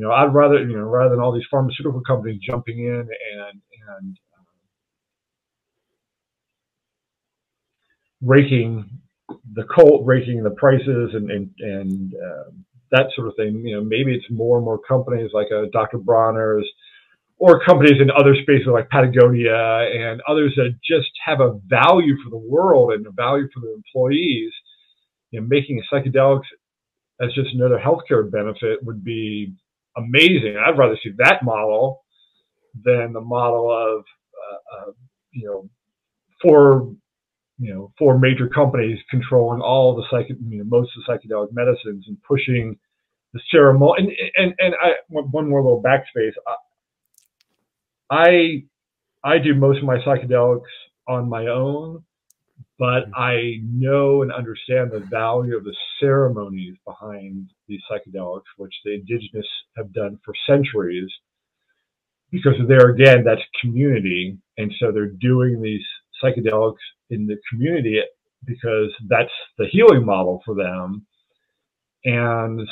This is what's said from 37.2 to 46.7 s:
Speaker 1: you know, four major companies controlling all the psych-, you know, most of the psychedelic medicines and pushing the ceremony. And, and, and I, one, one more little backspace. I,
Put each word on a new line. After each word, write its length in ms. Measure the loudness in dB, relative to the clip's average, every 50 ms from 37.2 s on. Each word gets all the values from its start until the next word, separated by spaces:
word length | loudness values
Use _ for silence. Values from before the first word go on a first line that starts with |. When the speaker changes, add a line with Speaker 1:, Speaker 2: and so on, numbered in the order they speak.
| _ _ _ _ _ _ _ -12
Speaker 1:
you 160 | -12 -10 -10
know, 180 | -12 -14 -16 _ _
four 200 | 4 4 4 6
major 300 | 4 2 2 0 -2 -2
companies 500 | 0 2 2 2 2 0 -2 -2 -4 -6 -10 -6
controlling 500 | -6 -6 -4 0 2 2 2 2 -2 -4
all 360 | -2 0 2 4 4 4 2
the 80 | 0 -4 -4
psych-, 180 | -4 -4 -4 -4 -8 -12 -12 -12
you 100 | -12 -10
know, 60 | -6
most 260 | 0 0 0 0 0 -6
of 60 | -12 -8
the 60 | -6 -6 -6 -6 -6
psychedelic 200 | -6 -6 -6 -6 -4
medicines 520 | -2 0 0 0 -2 -4 -10 -14 -14 -14 -16
and 100 | -18 -18 _ _
pushing 500 | -4 -2 -2 -2 -2 -2 -4 -6 -10 -14 _ _ _ _ _ _ _ _ _ _ -18
the 60 | -16 -10 2
ceremony. 640 | 4 6 8 8 6 6 4 4 4 2 0 -2 -2 -6 -10 -6 -2
And, 80 | -2 0
and, 80 | 0 0 0
and 140 | -2 -2 0 0 0
I, 100 | 0 0 0 -4 _
one, 180 | -8 -8 -8 -6
one 180 | -6 -4 -2 0
more 120 | 0 0 2
little 200 | 2 0 2 2
backspace. 500 | 2 0 0 0 -4 -6 -4 -4 -4 -6 -8 -10
I, 80 | -12 -12 -12 -14 _